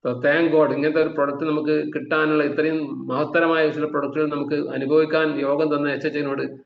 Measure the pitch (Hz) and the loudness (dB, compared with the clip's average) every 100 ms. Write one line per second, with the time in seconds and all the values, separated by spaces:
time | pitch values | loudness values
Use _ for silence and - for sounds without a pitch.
0 | 127 123 143 156 165 156 143 135 151 156 | -6 0 2 2 4 4 4 2 0 2
1 | 151 - 143 139 160 156 151 151 151 151 | 0 0 -2 0 -2 -2 0 0 0 -8
2 | - 160 156 151 147 - 156 160 143 131 | -2 0 2 2 0 0 0 -2 -6 -8
3 | 131 131 151 165 165 160 156 151 147 147 | -6 -4 0 2 2 2 2 0 -2 -2
4 | 139 151 151 143 143 147 - 135 135 156 | -2 -2 -2 -2 -2 -4 -4 -4 2 2
5 | 156 160 156 143 139 147 156 147 147 135 | 4 2 0 0 0 0 0 0 0 -2
6 | 156 147 143 135 131 - | -4 -4 -4 -4 -6 -10